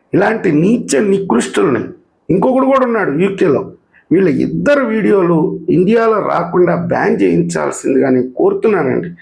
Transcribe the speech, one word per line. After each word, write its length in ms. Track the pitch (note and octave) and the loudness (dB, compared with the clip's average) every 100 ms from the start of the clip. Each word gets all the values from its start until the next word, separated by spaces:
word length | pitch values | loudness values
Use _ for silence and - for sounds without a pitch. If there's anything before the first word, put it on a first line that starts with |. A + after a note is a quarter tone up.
| _ | _
ఇలాంటి 380 | D3+ G3+ A3 F#3+ | 0 0 -2 0
నీచ 480 | D3 F#3 A#3+ - - | 0 2 0 0 -2
నికృష్టుల్ని, 800 | G#3 G3 - A3+ - - F#3+ A#2 F#2 - _ _ - | 0 0 0 -2 -2 -2 0 0 -4 -12 _ _ -4
ఇంకొకడు 380 | F#3 B3 B3+ C4 | 0 0 0 2
కూడా 180 | C4 B3+ | 2 0
ఉన్నాడు 260 | A3+ F3 C#3+ | 0 -2 0
యూకేలో, 400 | F#3+ F#3+ F3+ B2+ - - _ _ _ | -2 0 0 0 -2 -14 _ _ _
వీళ్ళ 160 | E3 F#3 | 2 2
ఇద్దరు 540 | B2+ B2+ D#3+ F3 C#4+ | 0 -2 -2 0 0
వీడియోలు 540 | A#3+ A3 G#3 G3+ F3 E3+ - - - | 0 0 2 2 2 2 0 -4 0
ఇండియాలో 480 | D#3 F#3 A#3 A3+ G#3+ C#3 | 2 2 2 2 0 0
రాకుండా 460 | D3 F3 F3 F3+ E3+ | -2 -2 0 0 0
బ్యాన్ 460 | - B2 D3 A3+ | -2 -2 0 0
చేయించాల్సిందిగా 840 | - E3+ F3 E3 C#3+ - C3+ C3+ C3+ | 2 2 0 -2 -6 -4 -2 0 2
నేను 200 | B2+ B2 - | 0 -2 0
కోరుతున్నానండి. 720 | F#3 G3 A3+ G3 C3+ B2 - F3 | 0 0 0 0 0 -4 -6 -12